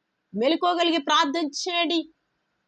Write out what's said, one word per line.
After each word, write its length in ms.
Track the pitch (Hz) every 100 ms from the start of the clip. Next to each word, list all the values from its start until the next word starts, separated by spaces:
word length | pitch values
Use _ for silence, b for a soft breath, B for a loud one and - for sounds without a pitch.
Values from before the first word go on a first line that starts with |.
| _ _ _ 190
మెలుకోగలిగి 640 | 254 320 349 339 339 330
ప్రార్థన 480 | 285 302 320 320 311
చేయండి, 680 | - 370 349 330 339 311 _ _ _ _ _